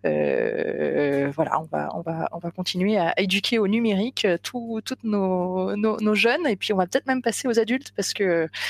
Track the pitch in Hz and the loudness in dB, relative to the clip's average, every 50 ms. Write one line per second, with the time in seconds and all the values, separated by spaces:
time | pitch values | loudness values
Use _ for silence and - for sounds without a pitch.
0 | - 80 76 76 76 73 67 60 57 55 55 - - - - - 107 73 139 143 | -2 0 2 2 2 2 2 2 0 0 0 -2 -2 -2 -2 -2 -2 0 0 2
1 | 147 143 139 139 139 143 143 - 156 143 139 147 160 156 156 151 151 147 - 170 | 2 2 2 0 0 0 0 -2 -2 0 0 -2 -2 -2 -4 -4 -4 -4 -6 -6
2 | 170 165 165 160 165 - - 170 - 170 - - 180 - - 180 185 202 220 202 | -6 -6 -4 -4 -4 -4 -6 -6 -8 -8 -6 -6 -6 -4 -2 0 0 2 2 2
3 | 170 165 - - 202 190 190 202 - - 240 226 208 185 208 233 233 220 202 190 | 2 0 0 0 0 0 0 -2 0 0 0 2 2 2 2 2 2 2 2 2
4 | 214 254 - - - 202 170 170 - - - 247 233 233 226 220 - - 262 - | 0 -2 -2 0 0 2 2 0 -2 -6 -8 -8 -8 -6 -6 -6 -6 -6 -8 -6
5 | - 220 208 202 190 185 185 180 180 185 185 185 185 190 202 208 208 220 214 - | -2 -2 0 2 2 2 0 0 0 0 -2 -2 -2 -2 -2 0 0 0 0 2
6 | 214 214 214 202 - 233 254 330 349 277 208 185 - - 208 185 185 175 - 277 | 2 2 4 4 4 4 4 2 2 0 -2 -2 -2 0 2 2 2 2 0 -2
7 | - 262 262 262 240 233 208 - - 262 226 226 220 208 240 269 285 - - - | 0 0 -2 0 0 -2 -2 -2 -2 0 2 2 2 2 0 -2 -4 -6 -6 -4
8 | 190 - - - 202 185 170 170 160 156 - - - | -4 -4 -2 0 0 2 2 2 0 -2 -4 -6 -6